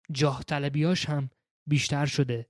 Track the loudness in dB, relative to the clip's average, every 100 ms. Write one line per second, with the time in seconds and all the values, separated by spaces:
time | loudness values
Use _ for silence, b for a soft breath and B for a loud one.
0 | _ 0 0 0 -4 -2 -2 0 2 0
1 | 0 -2 -4 _ _ _ 0 0 2 0
2 | 0 2 0 0